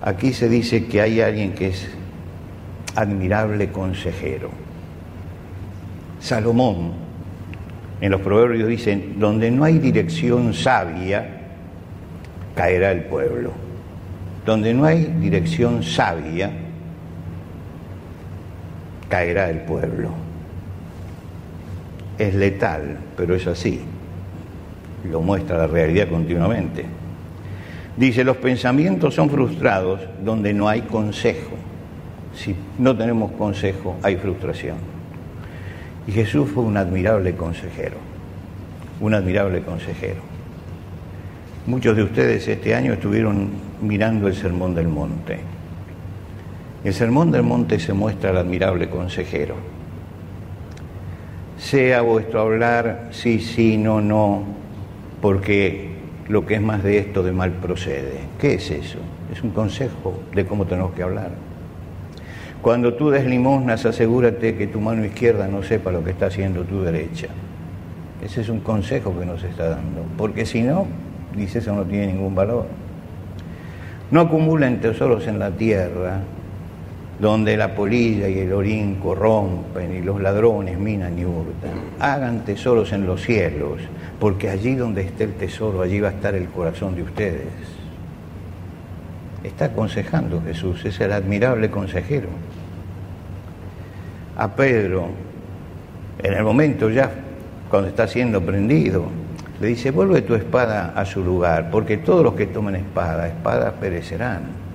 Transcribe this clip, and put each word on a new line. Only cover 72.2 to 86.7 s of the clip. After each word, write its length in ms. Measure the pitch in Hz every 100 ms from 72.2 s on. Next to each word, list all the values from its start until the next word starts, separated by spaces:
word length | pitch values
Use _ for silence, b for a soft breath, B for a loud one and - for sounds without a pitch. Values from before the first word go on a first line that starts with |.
| 95
valor. 320 | 95 101 120 - - - - - - - - B B B B B B -
"No 100 | 156
acumulen 600 | 165 156 156 160 135 120
tesoros 460 | 113 110 135 107 107
en 100 | 104
la 120 | 101
tierra, 720 | 92 113 101 90 87 90 95 95 - - - - - - - - -
donde 380 | 104 110 107 107
la 180 | 107
polilla 540 | 104 101 120 117 104 98
y 100 | 95
el 120 | 92
orín 440 | 98 98 110 101 95
corrompen 960 | 92 92 110 107 98 87 - 90 87
y 100 | 92
los 180 | 87 98
ladrones 580 | 95 101 117 104 95 87
minan 400 | 104 104 87 87
y 60 |
hurtan. 480 | 87 85 82 85 - 90 - -
Hagan 460 | 143 139 127 117
tesoros 480 | - 98 131 117 101
en 140 | 101 95
los 160 | 92
cielos, 580 | - 113 85 73 73 76 - B B B
porque 300 | 107 95 104
allí 260 | 98 117 135
donde 260 | 120 98
esté 220 | 95 -
el 80 | 107
tesoro, 480 | 98 95 - 110 95
allí 160 | 92 101
va 80 | 104
a 40 |
estar 220 | 90 101
el 120 | 98 87
corazón 480 | 87 85